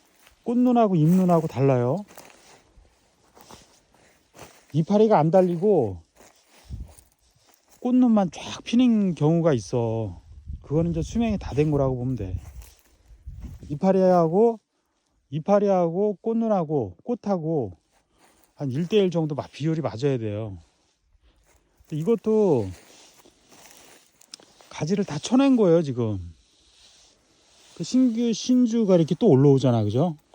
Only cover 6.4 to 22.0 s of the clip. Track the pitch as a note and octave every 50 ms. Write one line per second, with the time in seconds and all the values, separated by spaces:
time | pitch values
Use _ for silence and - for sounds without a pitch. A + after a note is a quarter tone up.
6.4 | _ _ _ _ _ - - - - - - - _ _ _ _ _ _ _ _
7.4 | _ _ _ _ _ _ _ _ - B3 B3+ B3+ B3+ A#3 A3 G#3 F#3+ D#3+ - -
8.4 | - - - - - - A#3 B3 B3+ A#3+ A3+ G#3+ G3 F#3 D#3 - D3 D#3 E3+ E3+
9.4 | D#3+ E3 C#3 A2+ - - C3 A#2+ A#2 A2+ A2+ A2+ A2 G2 F2 - _ - - -
10.4 | - - - - - - C#3 D#3+ E3 E3+ D#3+ E3 D#3 - - A3+ A#3 A3 G#3 F#3
11.4 | - - A#2 C#3 D#3 D#3 C#3+ C#3+ C3+ C3 C3 B2 B2 C3 B2+ G#2+ G2 F#2 F#2+ -
12.4 | - - - - - - - _ _ _ _ _ _ _ - _ _ - - -
13.4 | - - - - - - D3+ C#3+ G3 F#3+ F#3+ F#3+ F#3 F#3 F3+ F3 E3 D#3+ E3+ G3+
14.4 | A#3 A#3 A3+ - _ _ _ _ _ _ _ _ _ _ _ _ _ _ C3+ D#3+
15.4 | - - G#3 G3+ G#3 G3 F#3+ F3+ F3 E3 E3 F#3+ G#3 G#3 G3 _ - A3+ A3+ A3+
16.4 | A3+ A3 G#3 F#3 D#3+ C#3+ D#3 C#3 A2 F2+ - _ _ - B3 - - G3+ G3 E3+
17.4 | D3+ D#3+ E3 C#3+ A2+ F#2+ F2 _ _ _ _ _ _ _ _ _ _ _ _ _
18.4 | _ _ _ _ D3+ C3 A#2+ D3+ F3+ E3 A3 G#3 F#3+ F3+ D3+ E3+ D#3+ D3 D3+ B2+
19.4 | - - - - C#3+ D#3+ D#3+ D#3+ C#3 A2 A2 A2 C#3 C#3+ C3+ A#2 A2+ G#2 G#2 G#2+
20.4 | A2 G#2 F#2+ E2+ _ _ _ _ _ _ _ _ _ _ _ _ _ _ _ _
21.4 | _ _ _ _ _ _ _ _ _ _ D#3+ D3